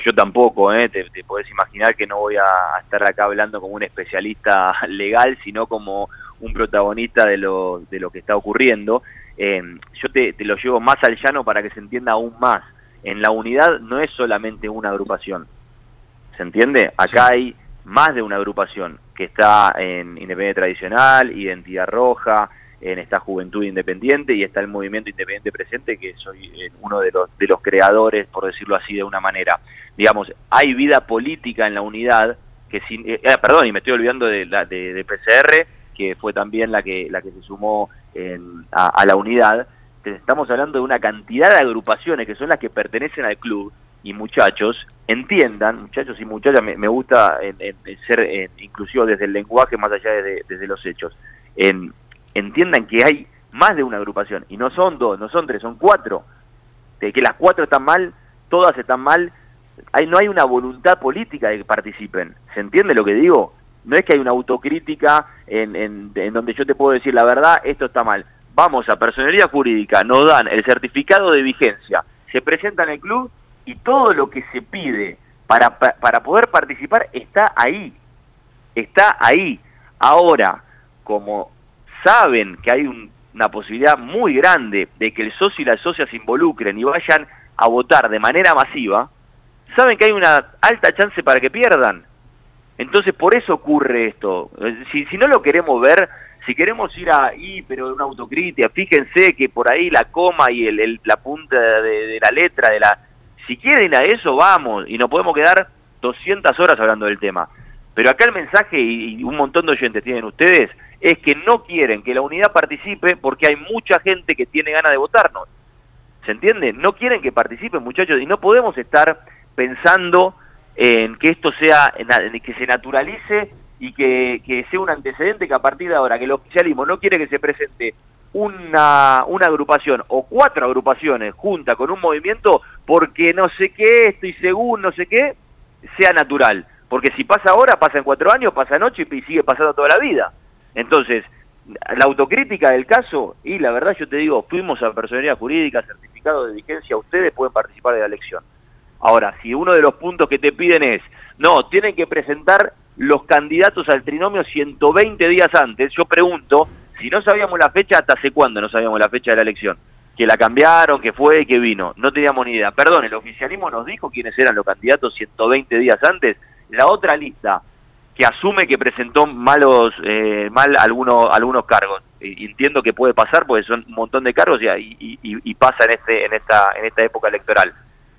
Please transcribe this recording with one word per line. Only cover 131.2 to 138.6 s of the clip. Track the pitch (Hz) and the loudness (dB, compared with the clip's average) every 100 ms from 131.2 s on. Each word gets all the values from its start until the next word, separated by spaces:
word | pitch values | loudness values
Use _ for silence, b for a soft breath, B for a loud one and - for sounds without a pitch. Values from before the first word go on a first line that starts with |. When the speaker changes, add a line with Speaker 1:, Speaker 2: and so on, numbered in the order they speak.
| 107 - | -4 -8
Speaker 1:
juntas | 196 175 123 117 | -6 -4 -2 -2
con | 135 | -4
un | 190 | -2
movimiento, | 175 151 170 220 208 156 B B - | -2 -2 -4 -2 2 2 B B 0
porque | 165 160 - 170 | 2 2 0 0
no | 175 180 - | 2 0 -2
sé | 190 | -6
qué, | - 214 233 226 | 0 4 6 4
estoy | 196 185 165 | 0 -8 -4
según | 180 196 240 220 | -4 -2 -4 -4
no | 190 | -4
sé | 175 175 | -6 -2
qué, | 226 285 - _ _ _ _ - - | 0 -2 -4 _ _ _ _ -12 0
sea | 190 | 2
natural. | 170 139 143 120 101 - b b | 2 0 2 2 2 -6 b b
Porque | 127 131 - | -4 -2 -4
si | |
pasa | 131 202 - | 0 2 4
ahora, | - 262 330 | 6 6 4
pasa | 156 143 | 2 0
en | |
cuatro | 139 - 165 | -2 0 2
años, | 247 233 | 2 0
pasa | - | -2